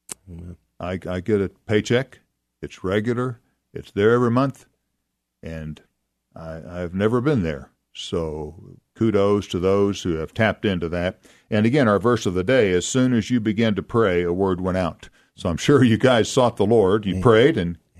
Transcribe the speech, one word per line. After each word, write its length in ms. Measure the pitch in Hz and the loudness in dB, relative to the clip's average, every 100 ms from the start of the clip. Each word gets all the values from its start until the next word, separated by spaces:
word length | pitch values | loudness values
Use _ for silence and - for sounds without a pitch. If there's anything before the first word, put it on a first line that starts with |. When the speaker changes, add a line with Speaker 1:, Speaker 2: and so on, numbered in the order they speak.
| - - 92 | -20 -18 -18
Speaker 1:
Amen. 240 | 85 87 85 _ - | -18 -18 -20 _ -14
Speaker 2:
I, 220 | 87 92 85 | -10 -8 -8
I 100 | 90 | -8
get 220 | 90 104 | -2 -2
a 80 | 92 _ - | -2 _ -2
paycheck. 540 | 107 - 120 135 - _ _ _ - | -2 0 -2 -4 -14 _ _ _ -16
It's 220 | 78 - | -16 -10
regular. 560 | 92 104 110 120 127 113 _ _ _ | -4 -4 -2 -4 -6 -8 _ _ _
It's 160 | 113 - | -18 -10
there 220 | 101 107 | 0 2
every 180 | 120 120 | 4 2
month. 360 | 123 139 - _ _ _ _ _ _ _ _ | 2 0 -4 _ _ _ _ _ _ _ _
And 380 | - 80 78 73 _ _ _ _ _ | -14 -12 -12 -14 _ _ _ _ _
I, 260 | - 82 80 - | -20 -16 -16 -14
I've 260 | 87 87 | -10 -8
never 260 | 92 107 123 | -2 0 0
been 220 | 135 131 | 0 0
there. 280 | 82 69 - _ _ | -2 -6 -12 _ _
So 840 | - - 87 80 76 76 90 92 - _ | -16 -8 -6 -6 -8 -12 -14 -20 -20 _
kudos 520 | - 113 98 101 104 - | -2 0 2 2 0 -2
to 100 | 92 | -2
those 440 | 92 98 101 98 | 0 2 0 -2
who 120 | 92 80 | -4 -6
have 160 | 78 | -6
tapped 300 | - 110 - | -2 -2 0
into 240 | 107 90 82 | -2 -2 -4
that. 300 | 87 90 - _ _ - | -4 -4 -6 _ _ -4
And 160 | 107 113 | 0 2
again, 220 | 147 117 | 2 2
our 100 | 101 | 2
verse 280 | 110 120 107 | 2 0 -2
of 80 | |
the 100 | 90 | -2
day, 280 | 92 131 101 | 0 2 2
as 140 | 90 - | 2 0
soon 260 | 131 127 | 0 2
as 180 | 117 98 | 0 0
you 100 | 123 | -2
begin 340 | 107 101 113 | -2 0 0
to 80 | 98 | -2
pray, 400 | - 117 104 87 | -2 0 2 2
a 100 | 87 | 0
word 280 | 90 95 90 | 0 0 0
went 160 | 92 92 | -2 -2
out. 300 | 85 - - _ _ | -4 -6 -20 _ _
So 140 | - 92 | -8 -6
I'm 80 | 78 | -2
sure 260 | - 143 | 4 4
you 160 | 123 104 | 6 4
guys 300 | 127 120 104 | 4 2 2
sought 280 | 135 120 - | 2 2 2
the 100 | 104 | 2
Lord. 400 | 117 92 107 101 | 4 4 2 -2
You 60 | |
Speaker 1:
Amen. 100 | 92 | 2
Speaker 2:
prayed, 340 | 120 110 139 139 | 4 6 4 2
and 220 | 85 87 _ | -4 -8 _